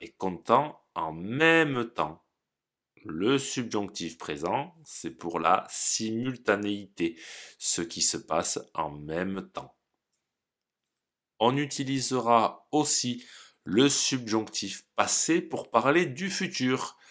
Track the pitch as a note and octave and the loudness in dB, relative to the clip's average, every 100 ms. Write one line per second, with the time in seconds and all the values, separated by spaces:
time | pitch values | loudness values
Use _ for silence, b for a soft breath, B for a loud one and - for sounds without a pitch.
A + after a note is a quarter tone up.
0 | E2+ - F#2+ E2+ - A#2+ D3 - _ F2 | -14 -6 -6 -4 2 4 2 -6 _ -6
1 | D#2+ D#2+ F#2+ C3 D#3+ E3 D#3 B2+ A#2 - | -6 -6 -6 2 6 6 4 0 -2 -2
2 | D#2 D#2+ _ _ _ _ _ _ _ _ | -4 -6 _ _ _ _ _ _ _ _
3 | - D#2+ G#2 C#3 C3+ - A2+ G#2+ G2 - | -10 -2 2 2 0 -6 -4 -4 -4 -6
4 | E2+ - - D2 E2+ A#2+ E3 - D3+ - | -10 -8 -8 -4 -2 -2 -6 -14 -16 -12
5 | - - E2+ E2+ D#2+ F#2 - - - - | -10 -8 -6 0 4 2 0 -4 -2 -2
6 | A2 A2+ B2+ B2+ - G2+ G#2 G2+ G2 - | -2 -4 -4 -2 0 0 0 -4 -8 -4
7 | - B B B B - - - E2+ - | -4 B B B B -8 -4 -2 -4 -2
8 | - D#2 - D#2+ - - - - D#2 D2 | -2 -2 -2 -2 0 -4 -6 -6 -6 -6
9 | D2 E2 F#2+ F#2+ F#2+ - - _ _ _ | -6 -4 -4 -6 -8 -14 -16 _ _ _
10 | _ _ _ _ _ _ _ _ _ _ | _ _ _ _ _ _ _ _ _ _
11 | _ _ _ - A2+ C#3 C#3+ - C3 C3+ | _ _ _ 0 2 2 -2 -4 -4 -2
12 | A#2+ C3 A#2 A#2 G#2+ - _ D3+ D3 - | 0 0 6 6 6 0 _ 0 2 2
13 | B2+ A#2+ B B B B - G2 C#3 - | 0 -6 B B B B 0 4 6 4
14 | - C3 A2+ A2 G#2+ - G2 F#2+ - - | 0 -2 0 -2 -2 -6 -6 -8 -4 0
15 | G2+ - - E3+ - C3 - A#2 B2 E3 | 2 2 2 2 0 -6 0 2 4 4
16 | D#3+ B2+ F#3+ - F3+ - B2+ B2+ - b | 2 -2 -4 -4 -4 0 0 0 -4 b
17 | b | b